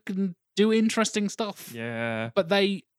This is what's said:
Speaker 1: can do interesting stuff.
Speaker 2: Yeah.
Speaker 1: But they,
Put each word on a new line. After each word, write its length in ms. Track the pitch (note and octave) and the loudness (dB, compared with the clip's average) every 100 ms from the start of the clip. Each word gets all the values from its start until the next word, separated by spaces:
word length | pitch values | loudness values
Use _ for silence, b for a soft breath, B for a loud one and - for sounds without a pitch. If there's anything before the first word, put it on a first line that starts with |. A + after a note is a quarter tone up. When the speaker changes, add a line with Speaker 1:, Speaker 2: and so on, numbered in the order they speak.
| - | -4
Speaker 1:
can 300 | F#3+ G3 F3 _ - | -2 -2 -4 _ 2
do 180 | G#3+ | 4
interesting 560 | A3 A3 A3+ G#3+ A3 G3+ | 4 2 2 0 0 -2
stuff. 420 | - G#3+ - - | -2 -6 -8 -12
Speaker 2:
Yeah. 580 | A#2 A#2 A2+ A#2 A2+ A#2 G3 | -8 -6 -4 -2 -2 -2 -2
Speaker 1:
But 140 | E3+ | 0
they, 340 | G3 G3 F#3+ - | 2 2 -2 -8